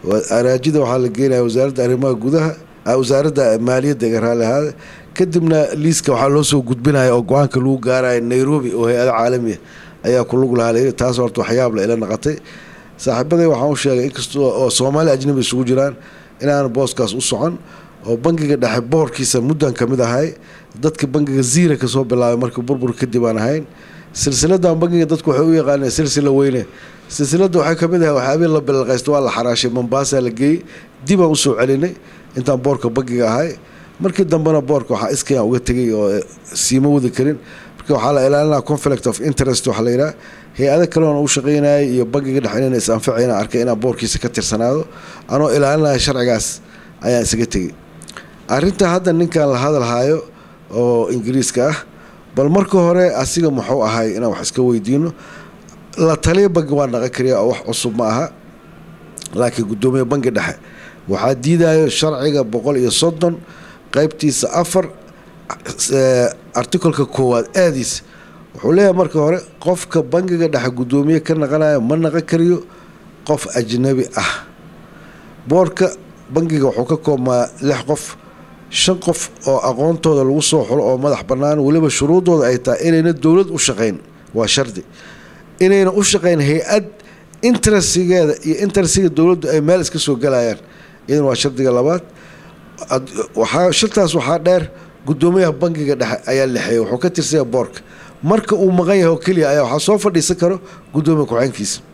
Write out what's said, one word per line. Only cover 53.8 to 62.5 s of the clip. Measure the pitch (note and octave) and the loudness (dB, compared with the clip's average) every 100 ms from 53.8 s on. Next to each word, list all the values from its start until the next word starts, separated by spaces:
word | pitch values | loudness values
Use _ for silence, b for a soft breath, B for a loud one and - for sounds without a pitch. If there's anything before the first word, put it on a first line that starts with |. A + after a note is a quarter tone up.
ahay | A2 A2+ A2+ | 0 0 -2
inaan | G2+ A#2 | -2 -4
wax | F2 | -4
iska | F#2 - | -6 0
weydiino. | B2 A#2 G2+ C#3 E3 - B B B B B - - | 0 0 0 -2 -2 -6 B B B B B -20 -16
La | - D#3+ D3+ | -2 0 2
taliya | D#3+ F3+ G3+ | 2 4 4
bangi | E3+ D3 | 2 0
waa | C#3+ C3+ | -2 0
naqan | A#2 B2 | -2 -4
kariya | - B2+ A2+ | -2 0 2
oo | A2+ | 0
wax | B2 | -2
cusub | - A2+ B2 A2 | -6 -4 -4 -2
ma | A2 | -2
aha. | A2+ E3 - - - - - - - - - - | -2 -4 -10 -20 -20 -20 -20 -20 -20 -20 -18 -10
Laakiin | G2 A#2+ A#2 G#2 | -2 -2 -2 -6
guddoomiye | G#2 C3 C3 | -2 0 0
bangi | A#2+ C#3+ B2+ | 0 -2 -2
dhexe | G#2+ E2+ - B B B B - | -2 -6 -10 B B B B -6
waxaa | F#2+ A#2 | -2 -2
diidayo | C3 C3+ E3+ E3 D#3+ D3+ | 0 0 2 4 4 2
sharciga | - D#3 C3+ D3 C#3+ | 0 -2 -2 -2 -2
boqol | A2+ | -2